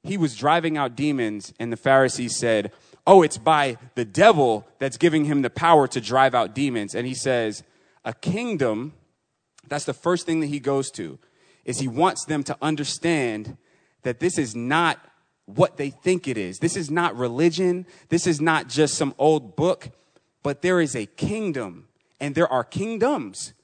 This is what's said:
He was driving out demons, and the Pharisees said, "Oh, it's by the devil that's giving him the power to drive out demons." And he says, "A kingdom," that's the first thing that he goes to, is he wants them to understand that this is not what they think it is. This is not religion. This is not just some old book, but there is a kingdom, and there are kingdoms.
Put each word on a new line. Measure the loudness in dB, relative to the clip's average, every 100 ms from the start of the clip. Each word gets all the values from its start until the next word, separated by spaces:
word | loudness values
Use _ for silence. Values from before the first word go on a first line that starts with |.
He | -8 -2
was | -2 0
driving | 0 2 0 -2
out | -4 -2
demons, | -2 -2 -4 -6 -12 -10
and | -8
the | -2
Pharisees | 4 6 4 0 -6 -2
said, | 0 0 -2 -12 _ -4 8
"Oh, | 8
it's | 8 0
by | 2 2 2 -6 -10
the | -6 -4
devil | 4 6 6 2 0 -6 _
that's | -8 2
giving | 2 2 0
him | 0
the | -2
power | 0 6 6 6
to | -2
drive | 0 2 4
out | 4 -2 -2
demons." | -2 -2 -4 -6
And | -6
he |
says, | -4 -2 0 -2 -6 _ _ _ _
"A | -12
kingdom," | -6 -6 -4 -4 -2 -2 -2 -8 -16 _ _ _ _ _ _ -10
that's | -8 -8
the |
first | -4 -2 -2 -2
thing | -2
that | -2
he | -4
goes | -2 -2 -4
to, | -10 -12 -14 _ _ _ _
is | -10 -6
he | -4
wants | 0 0 0 -6
them | -6 -6
to | -6
understand | -4 -4 -6 -4 -2 -2 -2 -6 -12 -18 _ _ _ _
that | -8 -4
this | -4 -2
is | -6 -6
not | -2 0 0 -2 _ _ _ _ -8
what | 0 0 0
they | -8
think | -4 -2 -2 -2
it | -6
is. | -6 -4
This | -4 -4
is | -4
not | -2 -2 -2
religion. | -4 2 2 2 0 -2 -8 -20 _
This | -2 0
is | 0
not | 2 0 -2
just | 0 0
some | 2 -4 2
old | 2 2 -2 -2
book, | -2 -2 -8 _ _ _ _ _
but | -8 -4
there | 0 2
is | 0 -2
a | -8
kingdom, | -6 -4 -4 -4 -6 -8 -12 _ _ _ _
and | -6
there | 0 0
are | 0
kingdoms. | -2 -6 -6 -2 0 0 -6 -12 -16 _